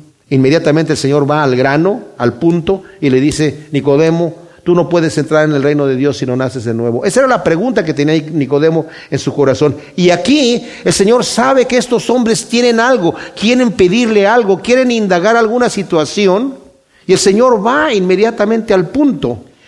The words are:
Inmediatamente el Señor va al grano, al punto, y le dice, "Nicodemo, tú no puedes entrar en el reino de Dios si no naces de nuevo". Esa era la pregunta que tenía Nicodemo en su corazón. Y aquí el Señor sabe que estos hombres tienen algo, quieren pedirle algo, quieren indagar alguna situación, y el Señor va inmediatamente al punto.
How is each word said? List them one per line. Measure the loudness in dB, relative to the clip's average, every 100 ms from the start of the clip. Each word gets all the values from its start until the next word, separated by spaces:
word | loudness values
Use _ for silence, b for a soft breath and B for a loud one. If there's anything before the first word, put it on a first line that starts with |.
| -20 _ _
Inmediatamente | 2 2 2 2 0 0
el | -2
Señor | 0 0 0
va | 0
al | 0
grano, | 2 2 2 0 -2 -10 -4
al | -4
punto, | 0 0 0 -2 -4 B B
y | 0
le | 2
dice, | 0 0 -4 -4 -6
"Nicodemo, | -4 0 2 2 0 -2 -6 B B
tú | 0
no | 0 2
puedes | 0 0 -2
entrar | 0 0 2
en |
el | 0
reino | 0 0 0
de |
Dios | 0 -2 -2
si | -4
no |
naces | -4 -4 -4
de | -6
nuevo". | -4 -2 -2
Esa | -2 0
era | 0
la | 0
pregunta | 0 -2 0 -2
que | -2
tenía | -2 0 0 -2
Nicodemo | -4 -2 0 2 0 -4 B B
en | -6
su | -4
corazón. | 0 0 2 0 -2 B
Y | -2 0
aquí | 2 2 2 2 -2 B B
el | -4
Señor | 0 2 2
sabe | 0 -2 0 2 2
que | 0
estos | 0 -2 0
hombres | 0 0 -2 -2
tienen | 0 2 2
algo, | 2 2 0 B B -4
quieren | 0 2 0
pedirle | 2 2 2 2 2 2
algo, | 2 2 -2
quieren | 2 2 2
indagar | 0 0 0 2 2
alguna | 2 0 -2
situación, | -2 -2 -2 -2 0 2 2 -2 -8 -20 _ b b 0
y |
el | 2
Señor | 2 4 2 2
va | 0 0 0
inmediatamente | 0 0 0 0 0 -2 -2 0
al | 0 0
punto. | 0 0 0 -4 -6 -12 B